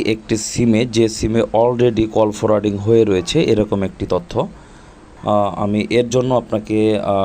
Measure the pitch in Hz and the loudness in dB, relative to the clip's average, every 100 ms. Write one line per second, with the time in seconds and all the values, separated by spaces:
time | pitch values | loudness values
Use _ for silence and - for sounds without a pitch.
0 | - 110 - 110 - - 117 107 127 113 | 2 -4 -2 -4 -4 -2 2 2 0 2
1 | 113 - 110 113 - 110 120 120 123 110 | 0 0 -2 0 0 2 2 2 2 2
2 | 110 110 107 107 107 107 104 101 101 113 | 0 2 0 0 0 0 0 -2 2 4
3 | 104 92 87 156 - 107 104 98 92 - | 4 2 0 0 2 2 0 -2 -4 -6
4 | 98 90 - 113 185 - - - - - | -4 -4 -2 -6 -6 -8 -20 -20 -20 -20
5 | - - 101 104 101 - 101 107 107 117 | -20 -10 -2 0 0 -2 -2 -2 0 0
6 | 117 127 127 123 110 107 107 107 107 104 | 2 0 0 -2 -2 -6 -2 0 0 0
7 | 98 98 | 0 0